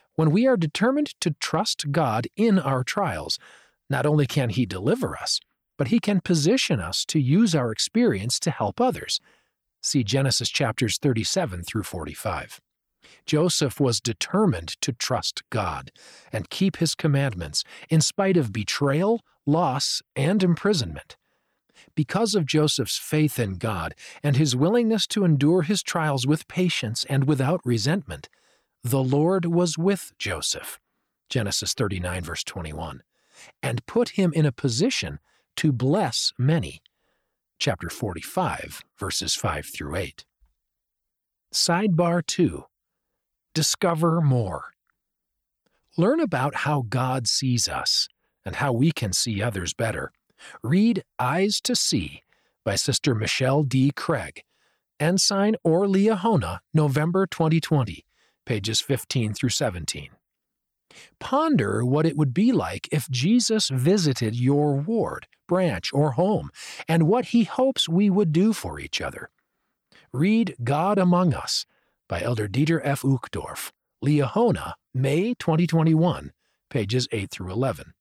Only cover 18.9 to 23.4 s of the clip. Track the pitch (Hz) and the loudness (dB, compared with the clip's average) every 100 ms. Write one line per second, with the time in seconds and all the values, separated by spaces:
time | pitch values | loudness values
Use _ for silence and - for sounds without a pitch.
18.9 | 143 190 226 - _ - 151 170 131 - | 2 2 0 -4 _ 0 2 2 0 -2
19.9 | - - - 139 208 185 170 196 196 98 | -6 -6 -2 0 2 2 2 2 0 -2
20.9 | 73 - - _ _ _ _ _ _ _ | -6 -14 -20 _ _ _ _ _ _ _
21.9 | - 151 185 226 202 147 156 151 - 110 | -4 -2 0 0 0 2 2 2 0 -2
22.9 | - - 151 151 - | -6 -2 2 2 0